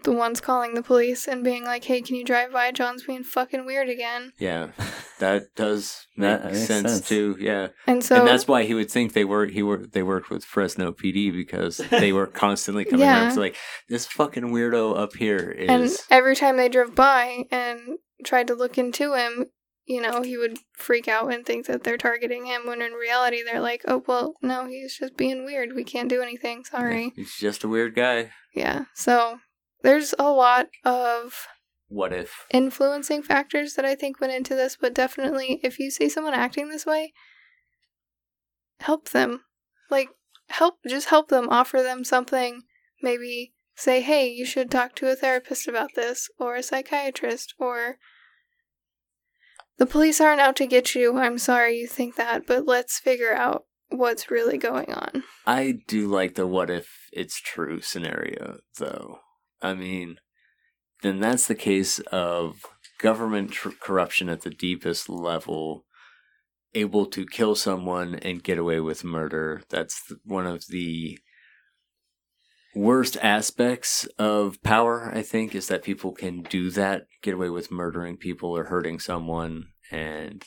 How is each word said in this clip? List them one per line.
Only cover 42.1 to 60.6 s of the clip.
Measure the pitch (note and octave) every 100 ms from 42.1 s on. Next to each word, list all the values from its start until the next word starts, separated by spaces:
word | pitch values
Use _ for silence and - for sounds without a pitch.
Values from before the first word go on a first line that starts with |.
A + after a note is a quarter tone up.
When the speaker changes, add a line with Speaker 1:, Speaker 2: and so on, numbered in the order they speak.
| B3+ B3 C4 B3 A#3+ _ _ _ _
Speaker 1:
Maybe | B3+ A#3+ A#3+ A#3+ A#3+ _ _ -
say, | C4+ B3+
"Hey, | B3+ D4+ B3
you | A#3+
should | B3+ C4+ B3
talk | C4 B3 -
to | C4
a |
therapist | C4 C4+ B3+ - C4+ -
about | A#3 C#4+
this, | B3 A#3 B3 - -
or | B3 B3
a |
psychiatrist, | B3+ C4+ C4+ C#4+ C#4 B3+ A#3+ A#3 - -
or | B3+ A#3+ A#3+ - _ _ _ _ _ _ _ _ _ _ _ _ _ _ _ - - -
the | B3+
police | D4+ D#4 D4+
aren't | D#4 D4
out | C#4 C4+
to | C4
get | B3+ B3 B3
you. | A#3+ B3+
I'm | B3 A#3+
sorry | - B3 A#3 A#3
you | A#3+
think | - A#3+ B3
that, | A#3 A#3
but | - B3 D4
let's | B3 B3 -
figure | C4 B3 A#3
out | A3+ A#3+ - - _ -
what's | B3 A#3+ A#3 -
really | A#3 A#3 C#4
going | A#3 C4 -
on." | A#1 - - - - -
Speaker 2:
I | B2+ C3+ B2 -
do | G#2+ G2+
like | G2 F#2
the | F#2+ F#2
"what | F#2 F2
if | F2 - - -
it's | - F2+ -
true" | - - D2+ E2+
scenario, | - F2+ D#2+ G1+ G1+ - - - _ -
though. | - - - - _ _ _ _
I | F#2
mean, | F#2 F#2 F#2 F2 F2 _ _ _ _